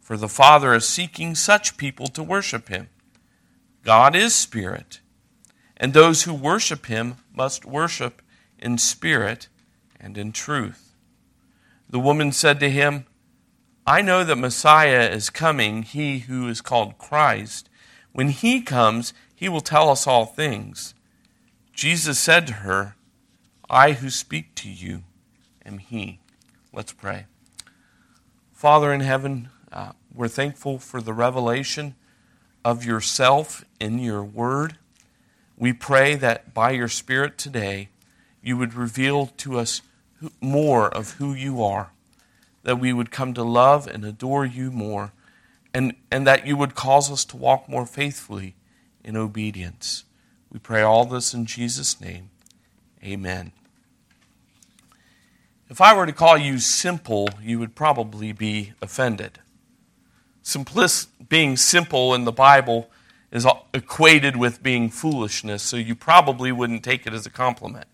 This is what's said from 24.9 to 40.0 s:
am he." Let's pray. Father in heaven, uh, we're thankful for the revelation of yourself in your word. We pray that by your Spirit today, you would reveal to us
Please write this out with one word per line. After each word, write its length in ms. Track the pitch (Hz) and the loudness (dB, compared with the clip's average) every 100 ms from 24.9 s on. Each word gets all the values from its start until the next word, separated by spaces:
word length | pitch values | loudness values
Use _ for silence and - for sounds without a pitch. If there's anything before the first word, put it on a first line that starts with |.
| 92 90 _ _ _ _ _ 101 | -12 -14 _ _ _ _ _ -18
am 120 | 101 | -18
he." 420 | 95 117 95 92 _ _ _ _ _ | -12 -12 -12 -14 _ _ _ _ _
Let's 200 | - 107 | -16 -16
pray. 340 | - 98 98 98 _ _ _ - _ _ _ _ _ _ _ _ | -14 -14 -14 -16 _ _ _ -20 _ _ _ _ _ _ _ _
Father 400 | _ 151 151 147 | _ 4 4 4
in 80 | 139 | 0
heaven, 500 | 135 135 139 135 120 _ _ | -2 -2 -4 -8 -10 _ _
uh, 200 | - 98 - _ | -16 -16 -18 _
we're 140 | - 120 | -8 -8
thankful 500 | - 139 139 147 135 | -6 -8 -6 -10 -10
for 240 | - 127 | -10 -12
the 100 | 110 | -10
revelation 840 | 110 120 127 120 120 135 - 147 131 _ _ _ _ _ _ | -2 -2 0 -2 -4 -4 -8 -10 -14 _ _ _ _ _ _
of 200 | 120 120 | -4 -4
yourself 800 | 120 113 107 - 131 139 156 - - _ | -2 -4 -4 2 4 4 0 -14 -20 _
in 180 | 107 117 | -6 -4
your 240 | 123 104 | -4 -6
word. 560 | 104 104 120 135 156 160 _ _ _ _ _ _ _ _ | -8 -6 -4 -2 -4 -10 _ _ _ _ _ _ _ _
We 140 | 120 | -4
pray 420 | 123 - 135 139 | -4 2 4 4
that 400 | 147 131 113 - | 2 0 -2 -6
by 160 | - 117 | -2 0
your 180 | 131 120 | 0 -4
Spirit 480 | - - 131 143 - | -8 -4 -2 -2 -6
today, 520 | 143 131 101 98 101 _ _ _ _ _ | -10 -6 -6 -6 -10 _ _ _ _ _
you 160 | - 123 | -8 -4
would 180 | 123 | -4
reveal 520 | 117 120 113 135 143 135 - | -6 -8 -2 -2 -2 -4 -10
to 200 | 143 127 | -8 -6
us 240 | 117 - _ _ | -4 -8 _ _